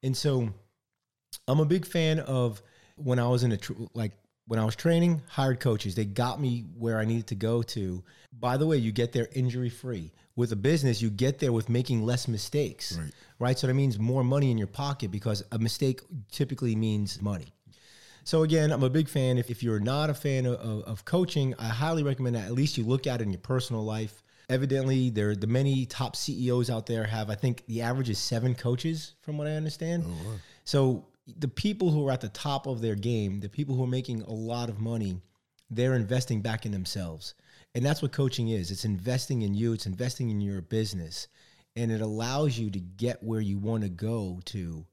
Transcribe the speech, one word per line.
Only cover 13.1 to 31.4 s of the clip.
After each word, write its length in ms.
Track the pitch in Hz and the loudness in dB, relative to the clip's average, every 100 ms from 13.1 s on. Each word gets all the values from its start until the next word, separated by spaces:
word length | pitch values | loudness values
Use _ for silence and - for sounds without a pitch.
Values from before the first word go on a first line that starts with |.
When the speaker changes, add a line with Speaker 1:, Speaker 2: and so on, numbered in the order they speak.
| - - _ | -10 -20 _
Speaker 1:
right? 200 | 120 127 | 0 2
So 80 | 135 | 2
that 80 | 127 | 4
means 220 | 139 104 | 2 2
more 260 | 110 131 123 | 0 2 2
money 260 | 139 139 | 4 4
in 60 | 117 | 2
your 100 | 101 | -2
pocket 420 | - 139 139 104 | -2 -4 -2 -4
because 340 | 101 113 104 - | -4 -2 -2 -4
a 60 | 113 | -2
mistake 420 | 113 - 139 127 - 151 101 | 0 2 0 0 -6 -12 -12
typically 440 | - 135 123 123 110 | -4 -2 0 0 2
means 460 | 110 107 101 95 | 2 2 -2 -2
money. 320 | 101 98 78 _ _ - - - - - - | -4 -4 -8 _ _ -20 -20 -20 -20 -18 -2
So 180 | 160 | 2
again, 280 | 160 160 151 | 4 4 4
I'm 120 | 139 | 4
a 60 | 131 | 4
big 180 | 143 151 | 4 2
fan. 300 | 151 131 127 | 2 2 2
If, 120 | 120 | 0
if 140 | 117 | -2
you're 160 | 120 107 | 0 0
not 300 | 104 139 151 | 0 0 0
a 40 | |
fan 320 | 143 147 135 127 | -2 0 0 0
of, 100 | 123 | -2
of, 280 | 113 107 | -4 -6
of 220 | - 110 - | -6 -10 -2
coaching, 500 | 175 185 156 135 - | 0 2 2 0 0
I 100 | 113 | -4
highly 360 | 113 151 165 | -2 0 2
recommend 320 | 143 127 127 117 | 0 0 0 0
that 100 | 101 | -2
at 80 | |
least 240 | 123 147 - | 0 0 0
you 60 | |
look 240 | 113 131 135 | 0 0 0
at 140 | 123 | -2
it 20 | |
in 80 | 107 | -2
your 80 | 92 | -4
personal 460 | - 131 123 113 107 | -2 -2 0 -4 -2
life. 360 | 107 107 - _ _ _ | -4 -4 -10 _ _ _
Evidently, 640 | 127 135 135 131 135 127 | 0 2 2 2 4 2
there, 220 | 107 104 | 2 2
the 140 | 104 107 | 2 2
many 380 | 120 139 135 127 | 2 4 2 0
top 300 | - 131 - | -4 -4 -4
C 320 | - 143 123 | -4 -2 0
E 40 | |
Os 180 | 123 120 | 2 2
out 180 | 117 104 | -2 -2
there 180 | 113 107 | -2 -2
have, 240 | 110 107 | -2 -2
I 60 | 101 | 0
think 280 | 127 120 - | 0 -2 -4
the 140 | 113 | -4
average 280 | 117 127 127 | -2 -2 0
is 80 | 101 | -2
seven 360 | - 117 123 | 0 0 0
coaches, 600 | 120 123 120 160 160 151 - | 0 0 0 -2 -4 -8 -16
from 160 | - 147 | -10 -6
what 100 | 147 | -4
I 40 | |
understand. 520 | 151 156 147 165 170 160 | -2 -4 -4 -4 -2 -2
Speaker 2:
Oh, 40 | |
wow. 260 | - 107 110 - - - | -6 -8 -8 -12 -18 -2
Speaker 1:
So 400 | 143 131 117 - _ - | 4 4 2 -4 _ -20
the 100 | - | -6